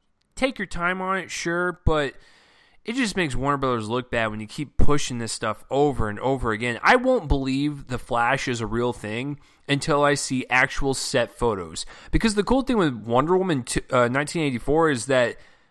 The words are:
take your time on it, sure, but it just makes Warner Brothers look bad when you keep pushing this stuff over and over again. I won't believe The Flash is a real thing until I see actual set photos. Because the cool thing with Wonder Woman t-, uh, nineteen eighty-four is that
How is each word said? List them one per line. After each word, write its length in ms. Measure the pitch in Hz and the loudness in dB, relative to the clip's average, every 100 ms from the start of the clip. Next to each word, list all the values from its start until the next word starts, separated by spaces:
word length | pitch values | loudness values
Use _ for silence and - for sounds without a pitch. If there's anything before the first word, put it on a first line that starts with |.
| _ _ _ - | _ _ _ -4
take 220 | 269 240 | -4 -4
your 80 | 190 | -8
time 360 | 175 175 185 | -4 -2 -2
on 160 | 185 190 | -4 -4
it, 120 | 165 | -6
sure, 500 | - 170 170 180 175 | -6 -4 -2 -2 -2
but 300 | - 156 139 - - _ _ _ _ _ | 0 2 0 -6 -20 _ _ _ _ _
it 100 | - | -6
just 220 | 240 226 190 | -2 -2 -2
makes 180 | 165 | -2
Warner 240 | 123 135 143 | 0 0 0
Brothers 300 | 135 120 107 | 0 -2 -2
look 220 | 123 123 | -4 -4
bad 180 | 120 110 | -2 -2
when 120 | 107 | -4
you 60 | 107 | -10
keep 300 | - 143 - | -10 0 6
pushing 400 | - 147 - 120 | 8 8 2 -4
this 140 | 113 | -6
stuff 320 | - 113 104 - | -4 -6 -6 -2
over 380 | 131 147 120 107 | 2 2 0 -4
and 100 | 104 | -2
over 320 | 127 135 120 | -2 -2 -2
again. 260 | 107 120 117 | -2 -4 0
I 140 | - 254 | 2 2
won't 320 | 254 254 151 | 2 0 0
believe 600 | 143 131 135 147 143 - | 0 0 -2 -2 -4 -8
The 100 | 123 | -8
Flash 500 | - 120 120 139 - | -2 0 2 0 -2
is 120 | 117 | -4
a 60 | 110 | -4
real 260 | 113 123 | -2 -2
thing 460 | 117 104 113 139 147 - _ - | -4 -6 -6 -6 -10 -14 _ -4
until 340 | 143 160 143 | -2 0 2
I 120 | 147 | 2
see 320 | 143 - 131 - | 0 -2 -4 0
actual 460 | 127 135 - 139 | 2 2 0 0
set 360 | 131 - 131 117 | -2 0 0 0
photos. 540 | - 120 98 85 82 - - - | -2 -2 -2 -6 -10 -12 -16 -2
Because 240 | - 226 208 | 0 2 2
the 60 | |
cool 200 | 202 254 | 2 2
thing 160 | 254 233 | 2 2
with 160 | 160 | 2
Wonder 420 | 117 107 120 156 185 | 0 0 2 4 2
Woman 280 | 185 143 | 2 -2
t-, 180 | 120 - - | -2 -4 0
uh, 180 | 131 120 | 2 2
nineteen 340 | 131 147 175 | 0 -2 -2
eighty-four 480 | 147 120 - 156 160 | -2 -2 0 2 2
is 160 | 127 127 | 0 0
that 300 | 131 120 - - _ _ | 2 2 -2 -16 _ _